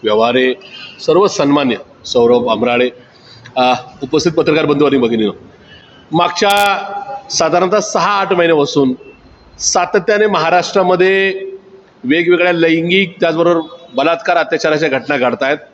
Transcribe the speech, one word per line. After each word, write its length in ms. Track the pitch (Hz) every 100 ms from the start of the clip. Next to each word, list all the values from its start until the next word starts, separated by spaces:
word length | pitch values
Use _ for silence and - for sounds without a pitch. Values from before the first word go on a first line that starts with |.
व्यवहारे, 520 | 110 107 113 123 127 123 - - - - -
सर्व 200 | 160 202
सन्मान्य 500 | - 143 143 135 107 - - -
सौरभ 420 | 127 117 123 120
आमराळे, 420 | 110 120 120 123 - - - - - - -
अ, 160 | 127 120 - -
उपस्थित 300 | 131 156 170
पत्रकार 320 | 160 156 151
बंधू 220 | 151 143 147
आणि 120 | 139
भगिनींनो, 340 | 120 117 107 - - - - - - - -
मागच्या 680 | 160 175 - 202 202 202 190 - - - - -
साधारणतः 500 | - 160 170 185 208
सहा 300 | - 190 180
आठ 220 | 202 196
महिन्यापासून 600 | 180 170 160 143 151 135 127 - - - - - -
सातत्याने 680 | - 196 175 208 175 208 214
महाराष्ट्रामध्ये 1120 | 185 160 175 165 202 180 180 185 190 196 190 190 - - - - _
वेगवेगळ्या 480 | 123 156 170 175 175
लैंगिक, 640 | 175 165 165 165 185 190 180
त्याचबरोबर 640 | 170 160 170 170 160 - -
बलात्कार, 420 | 123 143 165 - 170
अत्याचाराच्या 520 | 156 160 165 151 156
घटना 280 | 135 117 143
घडतायत. 420 | 123 113 135 147 -